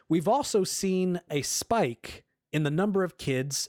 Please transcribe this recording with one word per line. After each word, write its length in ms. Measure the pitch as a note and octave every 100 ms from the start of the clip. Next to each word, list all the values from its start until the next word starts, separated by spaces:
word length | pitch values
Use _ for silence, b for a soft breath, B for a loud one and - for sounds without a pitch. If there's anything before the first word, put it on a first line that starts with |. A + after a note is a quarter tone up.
| B
we've 200 | E3 E3+
also 360 | C4+ C#4+ G#3+
seen 580 | F#3+ - F#3+ F#3 F#3 F3 -
a 100 | D3
spike 840 | - - - A3+ C#3+ A#2 - - _ _ _
in 80 | D3+
the 80 | D3
number 340 | D3+ G#3+ F#3+
of 140 | F3+ -
kids 500 | - C3 C#3+ C#3